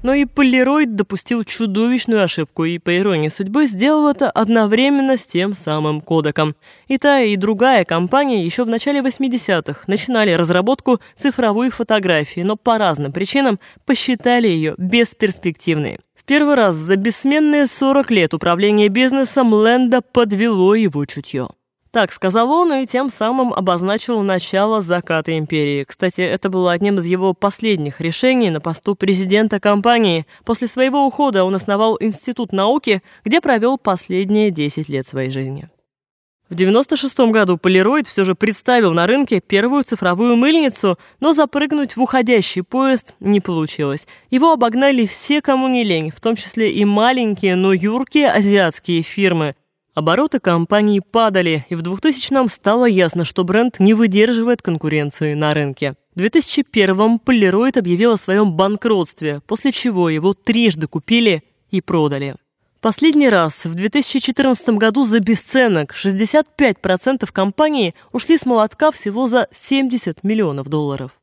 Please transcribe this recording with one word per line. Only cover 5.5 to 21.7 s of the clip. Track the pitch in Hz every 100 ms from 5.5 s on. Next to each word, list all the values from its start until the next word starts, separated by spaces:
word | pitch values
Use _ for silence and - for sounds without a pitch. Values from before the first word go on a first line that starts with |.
самым | 190 - 151 151 151
Кодеком. | - 160 147 147 156 - _ - _
И | 269
та, | 294 277
и | 226 202
другая | 202 202 254 247 180
компания | 170 175 269 285 220
еще | 170 202 233
в |
начале | 226 285 285
восьмидесятых | 262 - 269 240 - 175 147 147 -
начинали | 208 - 233 208
разработку | 165 170 180 202 269 - 240 - -
цифровой | 285 254 233 208 254
фотографии, | - 226 214 185 160 147 -
но | 185 214
по | 240 220
разным | 196 143 143
причинам | 175 196 277 269 202 - - -
посчитали | 247 - 247 247 240 226
ее | 165 156 -
бесперспективной. | 180 233 233 - 214 - 180 156 - 151 139 - _
В | _
первый | - 285 294 277
раз | 208 156
за | 160 196
бессменные | 214 - 269 302 302 294 269
сорок | - 269 277 269
лет | 214 160
управления | 156 175 175 202 208 208
бизнесом | 202 262 269 262 277 233
Лэнда | 214 220 247 247 247
подвело | - 247 226 196 233 202 185
его | 220 208 143 143
чутье. | - - 135 127 - _